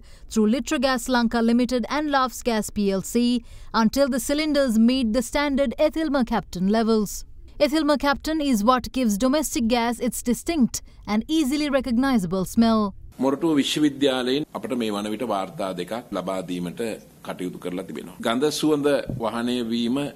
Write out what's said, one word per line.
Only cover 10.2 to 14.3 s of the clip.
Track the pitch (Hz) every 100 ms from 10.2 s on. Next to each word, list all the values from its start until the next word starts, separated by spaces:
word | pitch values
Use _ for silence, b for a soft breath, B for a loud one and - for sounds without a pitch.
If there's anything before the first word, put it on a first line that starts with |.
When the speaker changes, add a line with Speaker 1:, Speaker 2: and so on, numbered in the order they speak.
Speaker 1:
distinct | - 226 - 339 226 - b b b
and | 214 233
easily | 320 262 294 294
recognizable | 269 254 226 269 240 175 190 180
smell. | - 226 220 208 - - -
Speaker 2:
මොරටුව | 135 - 165 147
විශ්වවිද්‍යාලයෙන් | 135 156 151 131 135 131 123